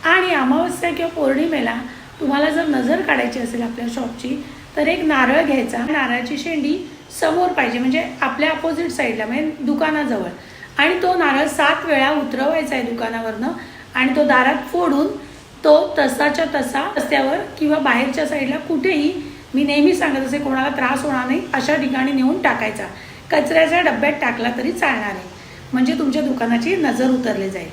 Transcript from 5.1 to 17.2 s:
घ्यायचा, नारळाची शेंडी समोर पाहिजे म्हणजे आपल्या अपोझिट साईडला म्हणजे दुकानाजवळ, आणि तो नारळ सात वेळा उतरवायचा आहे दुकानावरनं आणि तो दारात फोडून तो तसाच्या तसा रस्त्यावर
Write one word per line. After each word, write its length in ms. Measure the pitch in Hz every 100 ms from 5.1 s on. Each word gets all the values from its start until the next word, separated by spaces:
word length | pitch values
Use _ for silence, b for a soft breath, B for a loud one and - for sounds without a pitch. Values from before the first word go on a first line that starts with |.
| 277 247 294
घ्यायचा, 340 | 302 269 233 233
नारळाची 600 | 240 311 254 247 247 294
शेंडी 520 | 339 320 277 370 B B B -
समोर 280 | 320 330 359
पाहिजे 300 | - 240 240
म्हणजे 320 | 262 302 - -
आपल्या 300 | 269 247 311
अपोझिट 400 | 302 320 311 339
साईडला 360 | 262 247 220 214
म्हणजे 260 | 262 311 302
दुकानाजवळ, 680 | 269 294 311 302 269 214 180 - B B B -
आणि 240 | 302 359
तो 120 | 359
नारळ 320 | 359 294 269 302
सात 380 | - 294 320
वेळा 260 | 339 277 269
उतरवायचा 640 | 302 254 254 277 320 262
आहे 100 | 262
दुकानावरनं 640 | 233 233 226 226 226 208 262 349 B B B
आणि 220 | - 262 302
तो 80 |
दारात 460 | 294 254 254 302 -
फोडून 340 | 349 349 277 359 - B B B -
तो 300 | 311 302 302 -
तसाच्या 460 | 269 247 294 294 320
तसा 380 | 294 247 254 359 311
रस्त्यावर 420 | - 285